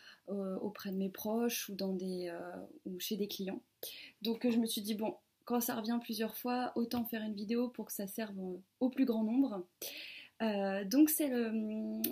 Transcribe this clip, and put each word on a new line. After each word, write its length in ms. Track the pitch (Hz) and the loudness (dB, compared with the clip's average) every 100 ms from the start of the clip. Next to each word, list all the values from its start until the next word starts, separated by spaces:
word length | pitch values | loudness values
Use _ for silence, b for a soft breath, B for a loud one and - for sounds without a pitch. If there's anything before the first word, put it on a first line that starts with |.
| B B - | B B -6
euh, 300 | 202 190 190 | -4 -2 -2
auprès 340 | 208 196 202 | -4 -6 -4
de 60 | 190 | -2
mes 100 | 190 | -2
proches 600 | 190 214 226 240 233 - | -2 0 2 2 0 -4
ou 60 | 190 | -4
dans 180 | 196 | -2
des, 340 | 190 185 180 175 | 0 -2 -2 -4
euh, 300 | 170 175 185 196 - 202 | -6 -8 -10 -12 -12 -8
ou 140 | 180 | -6
chez 160 | - 208 | -4 -2
des 140 | 202 | -2
clients. 320 | - 185 - - - B B B B | -2 -4 -6 -10 -14 B B B B
Donc, 220 | 220 226 | -4 0
euh, 80 | 247 | 4
je 60 | 233 | 4
me 80 | 226 | 2
suis 160 | 226 | 0
dit, « 120 | 202 208 | -2 -2
Bon, 200 | 214 - _ _ - | -2 -4 _ _ -2
quand 160 | 240 | 0
ça 140 | 240 240 | 2 -2
revient 240 | 214 233 | 0 0
plusieurs 320 | 233 214 220 - | 0 -2 -2 -2
fois, 380 | 247 247 247 - | -2 0 0 0
autant 300 | 233 247 226 | 0 0 -2
faire 160 | 226 | -2
une 140 | 214 202 | -4 -4
vidéo 340 | 208 233 247 | 0 2 0
pour 160 | 247 208 | -2 -8
que 80 | |
ça 120 | - 196 | -4 -6
serve, 320 | - 220 196 | -4 -6 -4
euh, 200 | 185 180 - - | -6 -6 -10 0
au 80 | 254 | 0
plus 160 | 262 262 | 4 4
grand 180 | 220 | 4
nombre. » 420 | 220 247 262 202 175 - B B B B B - | 4 4 4 2 -6 -8 B B B B B -2
Euh, 420 | 226 202 196 196 | 0 2 2 0
donc, 260 | 196 262 302 | 4 8 8
c'est 200 | - 294 | 6 2
le, 720 | 247 226 220 214 214 220 220 220 | 2 2 0 -2 -2 -2 -2 -2